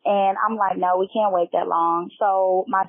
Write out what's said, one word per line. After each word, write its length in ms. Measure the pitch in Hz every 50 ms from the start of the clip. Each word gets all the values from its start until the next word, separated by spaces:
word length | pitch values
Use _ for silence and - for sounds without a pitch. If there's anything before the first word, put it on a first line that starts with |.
| -
and 340 | - 202 202 196 196 196 196
I'm 180 | - 214 226
like, 200 | 214 202 190 185 185
"No, 180 | 180 180 185 185
we 100 | 190 196
can't 240 | - 220 214 202
wait 180 | 185 175 175 175
that 140 | - 175 175 165
long." 420 | 175 170 165 170 170 170 175 196 - -
So 460 | 220 202 190 190 190 190 185 185 185 -
my 160 | 196 190 190